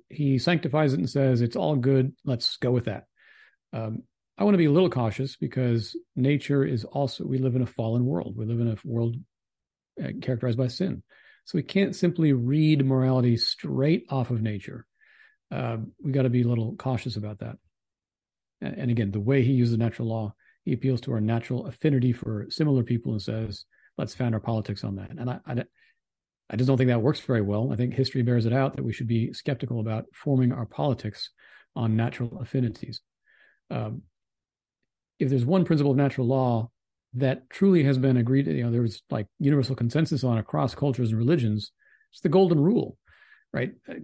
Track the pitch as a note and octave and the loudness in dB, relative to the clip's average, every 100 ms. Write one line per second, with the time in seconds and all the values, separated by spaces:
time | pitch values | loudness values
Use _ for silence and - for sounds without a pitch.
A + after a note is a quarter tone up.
0 | - - C#3+ C3 F3 E3+ D3+ D3 D3+ C#3 | -8 -4 0 2 2 0 0 0 2 2
1 | B2+ C#3+ C3+ A#2+ A#2 G#3+ D#3 C#3+ B2+ C3+ | -2 0 2 2 0 0 0 0 2 2
2 | C3 - - A#2 - - B2+ B2 A#2 G2 | 2 -4 -6 -4 -4 -4 0 0 0 -6
3 | - _ _ - - _ _ - A2 A2 | -10 _ _ -20 -20 _ _ -8 -6 -8
4 | - _ _ - G3+ G3 D#3 D3 F#3 C3 | -12 _ _ 0 4 6 6 6 4 2
5 | A2+ G#2 C3+ - - - B2 A#2 G#2 - | -2 -2 -6 -6 -6 -2 0 0 -2 -8
6 | - - C3 C#3+ - C#3+ C3+ A#2+ - C#3 | -10 0 2 2 2 0 0 -2 -4 -4
7 | C#3 - D3+ C3 C3 B2+ A#2+ - A2+ A#2 | -4 -4 -4 -2 0 0 -2 -2 -2 0
8 | B2 E3+ - A2 A2 A#2 A#2 G#2+ - A#2 | 0 -2 -4 -6 -4 -2 -2 -4 -4 -2
9 | A#2 A#2+ - _ _ _ _ _ _ - | -2 -4 -10 _ _ _ _ _ _ -10
10 | C3 - - A#2+ B2+ A#2 B2 - F#3 - | -8 -8 -6 -4 -2 -2 -2 -2 -4 -6
11 | - _ _ _ - F3 - F#3+ G3 G3 | -12 _ _ _ -8 -6 -2 0 0 2
12 | F3+ E3+ D#3+ C3 A#2+ D3+ D#3 D3+ C3+ C3 | 0 2 2 4 2 2 4 4 4 4
13 | C3 C3 B2 A#2 - - D3+ C3 C#3+ F#3+ | 4 4 4 2 0 -4 -4 0 2 2
14 | - C3+ A#2+ A#2 A2 G2+ - - - _ | 0 -4 -2 -2 -2 -4 -8 -16 -18 _
15 | _ _ _ _ - - A#2+ A2+ A2+ - | _ _ _ _ -12 -6 -6 -6 -8 -10
16 | D#3 C3+ C3 B2 A#2+ A#2 A2 - C3+ B2+ | -4 0 2 2 2 0 -2 -6 -4 -4
17 | B2+ G#2+ G#2 G#2 A#2 A#2 _ _ _ _ | -4 -8 -8 -10 -12 -14 _ _ _ _
18 | _ _ _ _ _ _ C#3+ - B2+ A#2 | _ _ _ _ _ _ -10 -6 -2 0
19 | G2+ G#2 G#2 C#3 B2 C3 A#2+ A2+ A#2 - | -2 -2 0 2 4 4 2 2 0 -2
20 | A#2 A2+ G#2 - _ _ - B2 C3+ B2 | -6 -4 -6 -10 _ _ -4 -2 0 -2
21 | - A#2 G#2+ A#2 - B2+ - - D#3 C3+ | -2 -2 0 0 -2 -6 -6 -2 0 2
22 | B2 A#2 A#2 G#2+ - - D3+ C3+ A#2+ A#2 | 2 0 -4 -8 -6 -2 2 2 2 -2
23 | B2 G#2+ - A2 A2 G2+ - _ _ - | -2 -4 -4 -6 -6 -10 -18 _ _ -8
24 | A2 - B2 A2 - A2+ G#2+ G2+ A2 G2 | -8 -4 -2 -2 -2 -4 -4 -6 -6 -8
25 | F#2+ - B2 B2+ - A#2+ - _ _ _ | -10 -10 -8 -8 -8 -6 -8 _ _ _
26 | _ _ _ _ - G#2+ B2+ C3 B2+ A#2+ | _ _ _ _ -8 0 2 4 4 4
27 | A#2 D3+ - A#2 G2+ G#2 C3 A2+ B2 C3 | 2 0 0 0 2 0 0 0 -2 0
28 | C3 C3+ A#2+ A#2+ A2 B2+ C3+ - B2+ - | 0 0 2 2 2 2 0 -2 -4 -4
29 | A#2+ A#2 A#2 - - C3 C3 A#2 A2 A2 | 0 0 0 -4 -6 -4 -4 -4 -4 -4
30 | - - D3 C3+ B2 C3+ A2 - D3 A#2 | -8 -8 0 2 2 0 -4 -2 -2 -2
31 | G#2+ - - _ - - _ - A2+ A2 | -4 -8 -12 _ -20 -20 _ -4 0 2
32 | A#2 - A#2+ - B2 C3+ A#2+ - - A#2 | 0 -2 -8 -8 -6 -2 -2 -4 -12 -14
33 | _ _ _ _ _ _ - A#2+ A2 A#2+ | _ _ _ _ _ _ -10 -8 -6 -10
34 | F2 _ _ _ _ _ _ _ _ _ | -14 _ _ _ _ _ _ _ _ _
35 | _ - C3 C3+ A#2+ F#3+ E3+ D#3 C#3+ C3+ | _ -4 0 0 2 2 2 2 2 2
36 | C#3 B2+ A#2+ C3+ B2+ A#2 A#2 _ _ _ | 2 0 0 2 2 0 -2 _ _ _
37 | _ B2 C3+ C3+ - - G3 F3+ C#3 C3 | _ -2 -2 -2 -6 0 4 6 6 4
38 | C3+ B2+ A#2 C3+ D3 C3+ A#2+ A#2 A#2 - | 4 4 4 2 2 0 0 0 0 -4
39 | - B2 G#2 - C#3 C#3+ B2 C3+ A#2 D3 | -6 -6 -6 -2 2 2 2 0 0 0
40 | E3 C3+ B2+ A2+ - D3+ C3+ - C#3+ B2+ | 0 0 0 0 0 -2 -2 0 -2 0
41 | A2+ A2 A#2+ E3 A#2 G#2+ G2+ _ _ _ | 0 2 2 2 2 -2 -6 _ _ _
42 | _ - F3 F3+ F#3+ E3 D#3 A#3+ - - | _ -4 2 4 6 6 4 2 0 -6
43 | _ _ _ _ _ - B2 - - - | _ _ _ _ _ -6 -6 -8 -16 -14